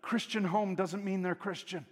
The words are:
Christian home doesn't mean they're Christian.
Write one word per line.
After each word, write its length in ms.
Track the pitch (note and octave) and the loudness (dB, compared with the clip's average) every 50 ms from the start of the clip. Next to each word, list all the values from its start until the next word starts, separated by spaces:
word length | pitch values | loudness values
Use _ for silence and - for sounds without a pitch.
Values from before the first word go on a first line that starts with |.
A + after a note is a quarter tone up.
| - | -2
Christian 400 | - A#3 A3+ - - - A3 G3 | 2 0 0 0 0 0 2 2
home 320 | F3 E3+ G#3+ G#3+ G3 F#3 | 4 4 2 2 2 2
doesn't 280 | E3+ F#3+ E3+ D#3+ G3+ G3+ | 0 0 0 0 -2 -2
mean 200 | G3 F#3+ F#3+ F3+ | 0 0 2 2
they're 100 | F3+ F3 | 0 0
Christian. 540 | E3+ - G3 F3+ - - - F#3 E3+ B2+ - | 0 -2 -4 -4 -4 -6 -6 -8 -8 -8 -10